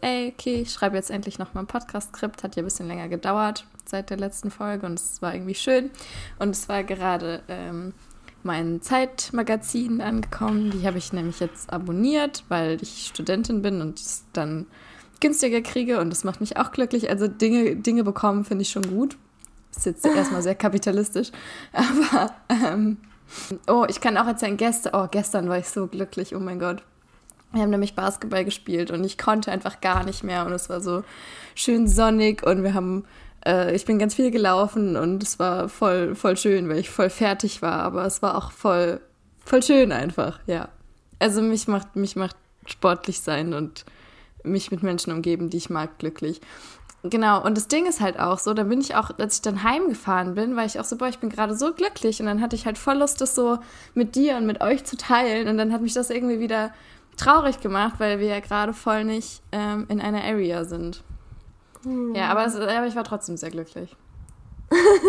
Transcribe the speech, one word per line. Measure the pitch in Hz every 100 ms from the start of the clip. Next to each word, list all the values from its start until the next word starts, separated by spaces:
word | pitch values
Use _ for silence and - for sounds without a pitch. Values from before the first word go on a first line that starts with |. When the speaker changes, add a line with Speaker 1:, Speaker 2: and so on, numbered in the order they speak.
Speaker 1:
„Ey, | 254 247 247
okay, | 247 - 240
ich | 233
schreibe | - 202 190
jetzt | 190
endlich | 202 202 190
noch | 185
mal | 190
ein | 196
Podcast-Skript.“ | 240 - 208 - - 214 -
Hat | 190 196
ja |
ein | 175
bisschen | - 170
länger | 175 165
gedauert | 175 190 208 214 214 - - -
seit | 196 196
der | 196
letzten | 196 - 202
Folge | - 208 208 185
und | 170
es | - -
war | 175
irgendwie | 165 185 196
schön. | - 254 269 - - - - -
Und | 202
es | 196 -
war | 202
gerade, | 196 190 185 175 170 160 -
ähm, | 185 175 170 185 - - - - -
mein | 180 165 165 170
Zeitmagazin | - 254 254 254 - 233 226 220 - 233 240 233
angekommen. | 220 226 214 - 220 214 214
Die | 196 190
habe | 180
ich | -
nämlich | 180 165 165
jetzt | 175 - -
abonniert, | 175 180 175 247 302 294 294 -
weil | 175 160 160
ich | - - -
Studentin | - 160 190 226 226
bin | 202 190
und | 156 -
es | - - -
dann | - 151 156 156 - - - - -
günstiger | 302 294 262 233
kriege | 226 247 247 233
und | 170
das | 175 190
macht | 185
mich | 214 -
auch | 254
glücklich. | - 247 240 220
Also | 202 208
Dinge, | - 220 240 226 127
Dinge | 233 233
bekommen | 202 196 214 202
finde | 208 196
ich | 196
schon | 202 190
gut. | 190 269 - _ _ - - - -
Ist | -
jetzt | 170 302
erstmal | 294 277 185
sehr | 175 196
kapitalistisch, | 208 196 202 196 208 190 - - -
<laughs> | - -
aber, | - 247 254 302 269 214 - -
ähm, | 233 233 185 214 214 - - - - - 190 -
oh, | 240 226
ich | 196
kann | 240 202
auch | 233
erzählen, | 226 214 202
gestern, | 226 233 - 196
oh, | 185
gestern | 202 202 208 175
war | 180
ich | 180
so | - 185
glücklich, | 185 190 - 190 190
oh |
mein | 185 180
Gott. | 175 185 - _ _ _ - - _
Wir | 226
haben | 208
nämlich | 202 202 -
Basketball | 190 202 220 196 190
gespielt | - - 170 170
und | 170
ich | 190 -
konnte | - 214 214
einfach | 202 208 -
gar | 185 185 185
nicht | 190
mehr | 202 180 175
und |
es | 180 -
war | 180
so | 185 180 208 - - - - -
schön | - 233 220
sonnig | 202 226 220 214 214
und | - 190
wir | 190
haben, | 196 180 185 202 - - - -
äh, | 185 180 180
ich | -
bin | 214
ganz | 214 -
viel | 254
gelaufen | 233 202 185 202 220 202 160
und | 165 190
es | 208 -
war | 180 180 196
voll, | - 208 180 175 208
voll | 202 185
schön, | 214 190 175
weil | 156
ich | 170
voll | - 190
fertig | - 214 196 202 -
war, | 170 170
aber | 180 180 185
es | -
war | 202 180
auch | -
voll, | - 214 175 175 - - _ _ _
voll | - 254
schön | - 277 247
einfach, | 131 143 - - 175 -
ja. | 170 - - - _ _ -
Also | 220 208
mich | 220 220 -
macht, | 202 196 -
mich | 196 -
macht | 185 - _ _ -
sportlich | - 185 175 - 175
sein | - 151 165
und | 151 151 - - - - - - -
mich | - 196 -
mit | 180
Menschen | 190 175 -
umgeben, | 165 165 170 165
die | 170
ich | -
mag, | 165 165 -
glücklich. | 156 156 151 170 - - - - - -
Genau, | 175 226 220 202
und | 202 214
das | 214
Ding | 302 359
ist | 339
halt | 202 175
auch | 170 185
so, | -
da | 214
bin | 202 247
ich | 277 -
auch, | 214 -
als | 208 -
ich |
dann | 220 196
heimgefahren | 196 277 370 220 - 185 180
bin, | 185 226 240
war | 220
ich | -
auch |
so, | 226 233
„Boah, | 254
ich | 247
bin | 226
gerade | 214 214 214
so | 294
glücklich.“ | 330 392 403 226 214
Und | 214
dann | 208
hatte | 233 226
ich | 226
halt | 214
voll | - 277
Lust, | 285 -
das | 262 -
so | 240 240 240 - -
mit | - 233 254
dir | 285 254
und | 220
mit | 214
euch | 208 269
zu | - 247
teilen. | - 247 247 220 214
Und | 214
dann | 220
hat | 226
mich | 226
das | 240 240
irgendwie | 240 247 233
wieder | 226 220 220 - - - _ -
traurig | - 311 285 254
gemacht, | 214 196 214 220
weil | 214 208
wir | 208
ja | 202
gerade | - 208 208
voll | 220 - 214
nicht, | 214 220 - - -
ähm, | 208 208 208 214
in | 208
einer | 208 208
Area | 196 220 180 170 170
sind. | 170 170 175 - - - - - - _ -
Speaker 2:
Hm. | 254 254 240 220
Speaker 1:
Ja, | 175
aber | 202 226
es, | 220
aber | 202 233 240
ich | 233
war |
trotzdem | 226 208 - 170
sehr | 165
glücklich. | 165 160 170 175 - - - - - - - -
Speaker 2:
<laughs> | 349 359 403